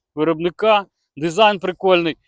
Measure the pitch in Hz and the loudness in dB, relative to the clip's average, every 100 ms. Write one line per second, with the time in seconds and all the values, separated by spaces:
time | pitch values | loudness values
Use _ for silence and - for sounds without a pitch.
0 | _ 147 156 160 170 - 214 208 190 _ | _ -4 -2 -2 -4 -2 0 0 -2 _
1 | _ - 165 165 214 202 185 180 190 180 | _ -10 -6 2 2 2 -6 -4 0 0
2 | 165 135 | 0 -8